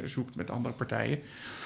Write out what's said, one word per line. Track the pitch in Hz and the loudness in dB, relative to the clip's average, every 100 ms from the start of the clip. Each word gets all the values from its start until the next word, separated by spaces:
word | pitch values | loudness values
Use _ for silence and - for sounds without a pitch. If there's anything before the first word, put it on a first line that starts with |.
zoekt | - 131 123 - | 0 0 -2 -2
met | - | 0
andere | 120 120 | 2 0
partijen. | 120 123 113 113 151 - - - - | 0 2 4 4 2 -2 -10 -8 -6